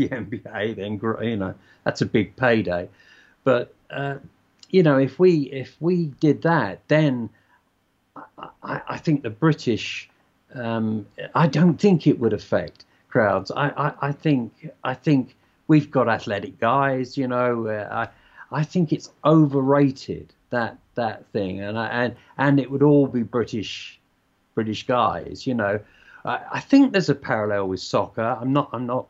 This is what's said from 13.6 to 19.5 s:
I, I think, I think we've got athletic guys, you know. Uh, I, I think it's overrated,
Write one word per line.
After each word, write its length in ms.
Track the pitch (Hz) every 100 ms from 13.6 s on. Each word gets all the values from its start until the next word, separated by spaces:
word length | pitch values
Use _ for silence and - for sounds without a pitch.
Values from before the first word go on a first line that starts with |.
| 139
I, 380 | - 147 - 170
I 40 |
think, 380 | 143 160 135 113 - 160 -
I 120 | 127
think 420 | 131 160 139 120 _ _ _ -
we've 220 | 156 147
got 180 | 131 117
athletic 500 | 110 - 98 82 -
guys, 580 | 113 135 139 131 127 139
you 120 | 127
know. 380 | 123 123 117 110
Uh, 380 | 107 101 113 113 _ _ - -
I, 100 | 135
I 40 |
think 280 | 151 185 160
it's 180 | - - _
overrated, 1080 | 147 160 147